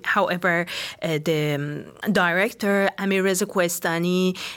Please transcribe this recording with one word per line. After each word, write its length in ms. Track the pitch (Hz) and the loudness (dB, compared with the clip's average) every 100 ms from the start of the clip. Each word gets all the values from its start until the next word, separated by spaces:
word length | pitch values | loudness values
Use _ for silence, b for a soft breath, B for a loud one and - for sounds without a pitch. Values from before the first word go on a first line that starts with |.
However, 640 | - 208 190 175 180 170 175 B B - | -2 0 0 0 2 0 -2 B B -6
uh, 180 | 165 151 | -4 -2
the, 320 | 156 156 151 | 0 0 0
um, 580 | 143 147 147 - - - | -2 -4 -8 -10 -6 0
director, 800 | 202 175 175 214 - 202 202 196 - | 2 2 2 0 0 0 2 2 0
Amireza 480 | 196 190 190 190 202 | 0 2 2 0 0
Koestani, 880 | 196 175 175 180 165 175 180 185 185 B | 0 0 0 -2 0 2 2 0 -2 B